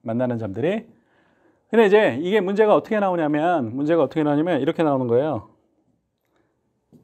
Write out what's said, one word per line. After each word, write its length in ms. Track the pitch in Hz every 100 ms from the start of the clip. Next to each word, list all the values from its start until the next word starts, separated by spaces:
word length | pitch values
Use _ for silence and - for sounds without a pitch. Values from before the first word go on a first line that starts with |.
만나는 360 | 120 117 123 117
점들이. 500 | 107 101 156 220 - _ _ _ _ _ _ _ -
근데 160 | 220 202
이제 320 | 208 190 123
이게 200 | 175 214
문제가 340 | 185 202 214 160
어떻게 240 | - 214
나오냐면, 760 | 196 175 151 147 170 165 113 127
문제가 280 | 147 165
어떻게 200 | 135 160
나오냐면 380 | 147 147 175 147
이렇게 220 | 139 160
나오는 240 | 156 135 123
거예요. 420 | 117 151 117 - _ _ _ _ _ _ _ _ _ _ _ _ _ _ -